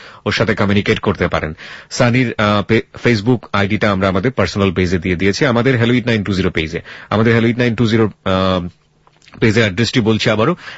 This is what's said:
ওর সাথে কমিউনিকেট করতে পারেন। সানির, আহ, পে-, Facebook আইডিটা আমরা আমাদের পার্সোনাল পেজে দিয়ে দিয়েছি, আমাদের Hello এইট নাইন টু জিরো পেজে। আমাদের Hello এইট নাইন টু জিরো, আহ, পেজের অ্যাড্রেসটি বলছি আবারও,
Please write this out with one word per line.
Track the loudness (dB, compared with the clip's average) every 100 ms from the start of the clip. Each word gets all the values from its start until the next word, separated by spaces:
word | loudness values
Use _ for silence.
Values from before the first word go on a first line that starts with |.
| -16 -10 -4
ওর |
সাথে | 0 0 0
কমিউনিকেট | 0 2 0 0
করতে | -2 -2 -2
পারেন। | -2 -4 -8 -16 -20 -8
সানির, | 0 2 2 0 0
আহ, | 0 0
পে-, | 0 0 -2 -2 0
Facebook | 2 2 0 -2
আইডিটা | -2 -2 0 0
আমরা | 0 0
আমাদের | 0 0
পার্সোনাল | -2 -2 0 0
পেজে | 0 0 0
দিয়ে | -2 0
দিয়েছি, | 0 0 0
আমাদের | 2 2 2
Hello | 2
এইট | 0 0
নাইন | -2
টু | 0
জিরো | -2 -2
পেজে। | -2 -4 -8 -12 -18 -4
আমাদের | 0 2
Hello | 4 2
এইট | 0
নাইন | 0 0
টু | 2
জিরো, | 2 0
আহ, | -2 -2 0 0 0 -4 -12 _ _ _ _ _ -2
পেজের | 2 2
অ্যাড্রেসটি | 2 0 0 0
বলছি | 2 2 0
আবারও, | 0 0 -2 -8